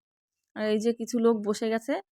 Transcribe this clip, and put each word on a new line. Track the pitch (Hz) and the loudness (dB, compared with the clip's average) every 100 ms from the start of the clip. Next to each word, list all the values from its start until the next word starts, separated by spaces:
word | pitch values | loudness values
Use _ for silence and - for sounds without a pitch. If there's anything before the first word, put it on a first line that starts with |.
| _ _ _ _ _ - | _ _ _ _ _ -4
আর | |
এই | 214 214 | 0 0
যে | 226 | 0
কিছু | 226 220 240 | -2 -2 2
লোক | 226 226 | 4 4
বসে | 202 214 226 | 0 -2 -2
গেছে। | 226 226 330 - | -2 -2 -6 -6